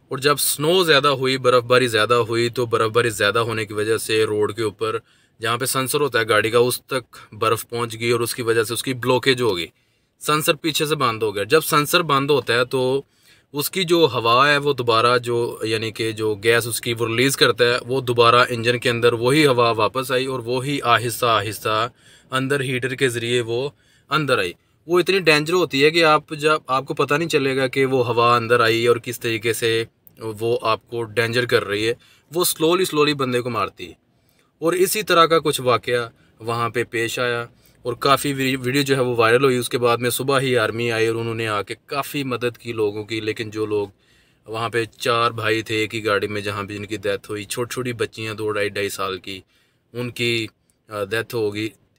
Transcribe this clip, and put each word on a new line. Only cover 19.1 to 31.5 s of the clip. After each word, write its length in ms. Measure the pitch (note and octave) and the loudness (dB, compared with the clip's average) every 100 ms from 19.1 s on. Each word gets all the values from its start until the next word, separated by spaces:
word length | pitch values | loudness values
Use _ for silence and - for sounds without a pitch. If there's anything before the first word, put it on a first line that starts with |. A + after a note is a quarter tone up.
वही 300 | A#2 B2 D3 | 2 2 4
हवा 280 | D3 A#2+ A#2 | 4 4 2
वापस 400 | A2+ G#2 B2+ B2+ | 2 0 -2 -4
आई 140 | B2+ C3 | -2 -2
और 160 | C3 | -6
वही 380 | A2+ B2+ C3 C#3+ | -4 -4 -4 -4
आहिस्ता 540 | A#2+ A2+ A#2+ A2 B2 | 2 2 0 -2 0
आहिस्ता 580 | A2 G2+ G2+ A2+ G#2+ A#2+ - _ - _ | 2 0 -6 -4 -2 -2 -6 _ -20 _
अंदर 300 | C3 C3 C#3+ | -6 -2 -2
हीटर 340 | C3 B2+ B2+ B2+ | -2 -4 -4 -2
के 140 | C3+ | -2
ज़रिए 320 | A#2 A#2 B2 | -2 -2 -2
वो 340 | A2+ A#2 C#3+ - _ _ _ | -2 -4 -6 -10 _ _ _
अंदर 280 | D3+ C#3+ A#2+ | -2 0 0
आई। 160 | F2+ E2+ _ _ - | 0 -6 _ _ -2
वो 120 | F3+ | 0
इतनी 200 | E3+ F#3+ | 2 2
डेंजर 340 | D#3+ D3+ D3+ | 4 2 2
होती 280 | F3+ E3 C3+ | 0 0 2
है 100 | D3 | 4
कि 100 | E3 | 4
आप 320 | D#3+ D3+ D3 | 4 2 0
जब, 280 | D#3 D3+ D#3 - | -4 0 0 0
आपको 240 | C3 C3+ | -4 -2
पता 240 | D#3 C#3 D3 | -2 0 0
नहीं 100 | E3 | 0
चलेगा 400 | D3+ C3+ C3 C3 | 0 0 0 0
कि 180 | C3+ C3 | 0 2
वो 160 | C3 | 2
हवा 340 | A#2+ A#2 A#2+ A#2+ | 2 2 4 4
अंदर 260 | A2+ A#2+ | 4 4
आई 260 | A2+ A#2 A#2 | 4 4 2
और 120 | A#2+ | 2
किस 220 | B2 A#2 | -2 -8
तरीके 320 | A#2+ A2+ A#2 | -4 -2 -2
से 340 | A2 A#2 A2+ A2+ _ _ - | -2 0 0 -4 _ _ -14
वो 340 | A2+ G#2+ A2+ A#2+ | -12 -6 -2 0
आपको 480 | A2+ A2 _ A#2 | 0 -2 _ -8
डेंजर 420 | A2+ G#2 A#2 A#2 | -4 -2 0 0
कर 180 | A#2+ | 2